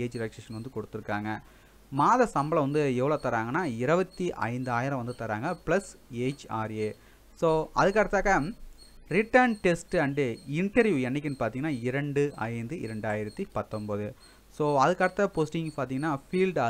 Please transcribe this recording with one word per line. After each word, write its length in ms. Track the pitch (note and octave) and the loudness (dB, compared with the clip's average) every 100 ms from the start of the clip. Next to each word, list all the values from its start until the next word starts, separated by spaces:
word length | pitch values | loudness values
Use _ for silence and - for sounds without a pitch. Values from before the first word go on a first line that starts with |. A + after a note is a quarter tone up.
ஏஜ் 120 | A#2+ A#2+ | -4 -4
ரிலாக்சேஷன் 400 | A2 - - A2 | -8 -8 -14 -12
வந்து 140 | A2+ A2 | -10 -10
கொடுத்துருக்காங்க. 560 | G#2 A2 G#2 G#2 G#2+ G#2 - - - - - C#3 | -10 -10 -6 -4 -4 -6 -10 -20 -20 -20 -6 2
மாத 280 | E3 B3 A3 | 4 6 4
சம்பளம் 320 | D3+ D3 E3 C#3 | 0 0 2 2
வந்து 160 | D3 C#3+ B2 | 2 2 2
எவ்வளோ 180 | C#3 D3 B2+ | 0 0 0
தராங்கன்னா, 360 | A#2 A2+ D#3 E3+ A2+ | -2 -2 -2 -2 -2
இருபத்தி 460 | B2+ F3 F3+ - F3 - A#2 | 2 2 0 -4 -4 -2 -4
ஐந்தாயிரம் 520 | B2 B2+ A#2+ C3+ C3+ | -2 -2 0 0 -2
வந்து 140 | A#2 B2 | -6 -6
தராங்க, 280 | A2+ G#2+ D3+ F3 - | -4 -4 -4 -4 0
ப்ளஸ் 240 | F#3 G3 - - A#2+ | 0 0 -12 -10 -4
ஹெச் 260 | C3 C#3 - A2 | -4 -4 -6 -6
ஆர் 140 | A2 A2 | -4 -2
ஏ. 40 | G#2+ - - - - - | -4 -6 -18 -20 -20 0
So, 100 | E3 D#3+ D#3 - | 2 2 2 2
அதுக்கு 220 | F3 G#3 | 4 4
அடுத்தாக 340 | G3 G3 G3 F3+ D#3 - - - - - - E3 | 2 2 4 2 0 -6 -14 -20 -20 -16 -2 -2
ரிட்டன் 420 | A3 B3+ B3+ G#3+ F#3 | 4 4 4 4 2
டெஸ்ட் 320 | E3+ - F3 | 0 0 0
and 180 | C#3 C#3+ B2+ A2+ C3+ D3 | 2 0 -2 -2 -4 -2
இன்டர்வியூ 360 | G3 A#3+ A3 D3 B2 | 2 4 4 2 0
என்னைக்குன்னு 340 | C#3+ D3 C3 | -2 -4 -2
பார்த்தீங்கன்னா, 320 | A#2 B2+ D#3+ B2+ A#2+ | -2 -2 -4 -2 -2
இரண்டு 360 | C#3 D3 C#3 C#3+ - A2+ | -2 0 0 0 -2 -6
ஐந்து 240 | A#2 A#2 F3 A2 | -4 -6 -6 -8
இரண்டாயிரத்தி 580 | A2 A2 G#2+ G#2+ - - A2 | -6 -4 -2 -4 -8 -6 -6
பத்தொம்போது. 500 | G2+ G#2+ G#2 G2+ G#2+ - - - - - | -6 -6 -4 -4 -6 -10 -20 -20 -12 -2
So, 80 | D3+ C#3+ | 2 4
அதுக்கு 220 | C#3+ F3+ | 4 4
அடுத்த 180 | F#3 G3 G3 - | 0 2 0 0
போஸ்டிங் 340 | D3+ E3+ D#3+ D3 | -2 -2 -6 -6
பார்த்தீங்கன்னா, 340 | C3 C3 D#3+ C#3 - | -4 -4 -4 -4 -2
ஃபீல்டு 340 | F#3 F#3+ D3+ | 0 0 2